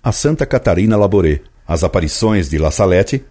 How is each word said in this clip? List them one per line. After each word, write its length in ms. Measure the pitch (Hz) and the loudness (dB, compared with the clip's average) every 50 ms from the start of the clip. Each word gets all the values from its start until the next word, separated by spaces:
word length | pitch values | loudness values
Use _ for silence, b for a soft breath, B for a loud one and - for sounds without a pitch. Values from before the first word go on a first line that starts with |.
| - | -2
a 80 | 123 | -4
Santa 340 | 107 - - 147 160 - 135 | -4 0 -2 -2 0 0 -2
Catarina 520 | - - 123 - 107 87 87 101 110 110 | -2 -2 0 0 0 0 2 2 2 2
Laboré, 440 | 104 104 98 101 101 85 78 76 73 - - _ - - | 2 2 2 2 2 2 2 0 -2 -6 -14 _ -20 -8
as 160 | - 82 82 92 | -6 -4 -2 -2
aparições 680 | 85 - 95 82 76 - - 113 107 107 98 85 67 | 0 0 -2 -2 -2 -4 -2 0 0 0 0 -2 -2
de 80 | 76 | -2
La 140 | 76 78 78 | -2 -2 -2
Salette 520 | - - 101 95 90 90 98 - - 135 - - | 0 0 0 2 2 2 0 0 -4 -8 -8 -12